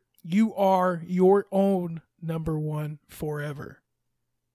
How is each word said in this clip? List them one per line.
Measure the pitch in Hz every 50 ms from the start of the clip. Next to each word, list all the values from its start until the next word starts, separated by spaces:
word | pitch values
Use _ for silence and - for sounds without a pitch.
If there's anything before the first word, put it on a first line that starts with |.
| _ _ _ _ -
You | 160 180 214 226 214 -
are | 196 196 190 190 185 180 185 175 160 165
your | 180 180 180 185 185 202 202 - - 196
own | 190 196 196 196 180 180 165 165 160 - _ _ _
number | 170 160 160 160 156 160 156
one | 151 151 151 151 151 151 147 151 - _
forever. | _ - - 165 151 147 147 143 151 139 147 - - - - _ _ _ _ _ _ _ _ _ _ _ _ _ _